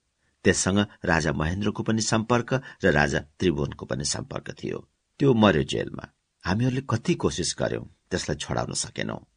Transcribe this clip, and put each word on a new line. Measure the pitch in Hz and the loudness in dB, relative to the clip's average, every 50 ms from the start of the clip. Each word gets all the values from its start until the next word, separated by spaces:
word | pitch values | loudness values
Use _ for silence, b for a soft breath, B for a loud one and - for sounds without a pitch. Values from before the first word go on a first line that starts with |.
| _ _ _ _ _ _ _ _ - | _ _ _ _ _ _ _ _ 2
त्यससँग | 104 90 - - 95 95 101 104 B B B - | 2 2 4 2 2 2 2 0 B B B 0
राजा | 87 82 82 76 80 71 | 2 2 2 2 2 0
महेन्द्रको | 76 78 80 90 98 104 107 104 - 110 | 0 0 -2 -2 -2 -2 -2 -4 -2 -2
पनि | - 113 110 | -2 -2 -2
सम्पर्क | 110 - - 113 110 - 123 120 117 - 131 | 0 0 0 -2 0 0 0 0 0 0 -2
र | 127 - - - - - 95 | -4 -4 -8 -8 0 2 2
राजा | 76 73 73 71 71 78 | 4 4 4 2 2 -2
त्रिभुवनको | - - _ - 98 90 78 71 71 69 69 73 73 | -4 -6 _ 0 0 0 2 2 -2 -4 -4 -8 -8
पनि | 65 64 65 73 | -6 -6 -4 -4
सम्पर्क | 71 - - 57 71 - - - - - - - | -4 -4 -6 -8 -8 -10 -10 -10 -12 -12 -10 -8
थियो। | - 50 - - _ _ _ _ _ _ - | -8 -8 -8 -10 _ _ _ _ _ _ 0
त्यो | - - 131 | 2 4 6
मर्यो | 113 107 104 87 76 69 | 6 6 6 6 4 2
जेलमा। | - 65 57 50 50 - - - - _ _ _ _ _ _ - | 2 -2 -2 -4 -4 -6 -10 -14 -16 _ _ _ _ _ _ -4
हामीहरूले | 85 90 110 120 131 123 135 131 - | -2 0 0 0 0 -2 -2 -2 -2
कति | 113 110 - - 175 | -4 -2 0 -2 0
कोसिस | 170 - 90 78 92 82 - - - | 0 0 -2 0 -2 -4 -4 -2 -2
गर्यौं, | 62 55 58 57 57 | -2 -2 -2 -4 -6
त्यसलाई | - - _ _ _ - 87 - - 78 | -10 -16 _ _ _ -6 -4 -2 -4 -4
छोडाउन | 73 - - 67 58 60 - - | -6 -4 -4 -4 -4 -2 -4 -4
सकेनौं। | - - - - - 52 55 53 - - _ _ | -6 -6 -6 -6 -8 -6 -6 -8 -10 -12 _ _